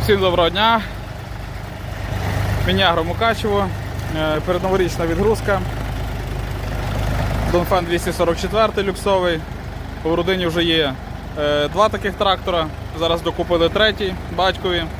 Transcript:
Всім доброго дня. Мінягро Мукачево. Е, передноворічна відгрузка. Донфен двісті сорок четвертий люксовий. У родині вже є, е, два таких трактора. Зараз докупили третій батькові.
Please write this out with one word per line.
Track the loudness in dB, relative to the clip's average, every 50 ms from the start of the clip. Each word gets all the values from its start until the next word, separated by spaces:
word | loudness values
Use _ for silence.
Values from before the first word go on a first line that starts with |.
| 4
Всім | 4 4 4
доброго | 4 2 4 4 4 2
дня. | 2 2 4 4 4 2 0 -2 -8 -10 -10 -10 -10 -10 -10 -10 -10 -10 -10 -10 -10 -10 -10 -10 -10 -10 -10 -10 -8 -8 -6 -4 -4 -2 -2 -2 0 0 0 0 0 0 2 2
Мінягро | 4 4 4 4 4 4 2
Мукачево. | 0 0 0 2 0 0 0 0 0 2 2 2 0 -2 -6 -6 -6 -6 -6 -6 -4 -2 -2
Е, | 0 0 0 0 0
передноворічна | 0 0 0 2 2 2 2 2 2 0 -2 -2
відгрузка. | 0 0 2 2 2 2 2 2 0 0 0 0 -2 -4 -4 -4 -4 -4 -4 -4 -4 -4 -4 -4 -4 -4 -4 -4 -4 -4 -4 -4 -4 -4 -4 -2 -2 -2 0 0 0 0 0 0 0 0 0 0 2
Донфен | 2 2 2 4 2 2 2
двісті | 2 0 0 0 -2
сорок | 0 0 2 2 2 0
четвертий | -2 0 2 2 2 2 2 0 -2
люксовий. | -2 -2 -2 0 2 2 2 4 2 0 0 -4 -8 -10 -10 -10 -10 -10 -10 -10 -10 -10 -6 -2
У | 0 0
родині | 2 2 2 2 2 2 0
вже | 0 2 2
є, | 2 4 2 2 0 -2 -4 -8 -10 -10 -10 -10 -10 -6 -2
е, | 0 2 2 2 0 0
два | 2 4 4 4
таких | 2 0 -4 -4 -2
трактора. | 0 2 2 2 0 0 0 0 0 0 -2 -4 -10 -10 -10 -4 -2
Зараз | 0 0 0 0
докупили | 0 -2 -2 -2 0 2 2 4 4 2
третій | 2 4 2 2 2 0 -4 -4 -4 -6 -8 -8 -2
батькові. | 0 0 0 0 0 -2 -2 -2 0 -2 -4 -8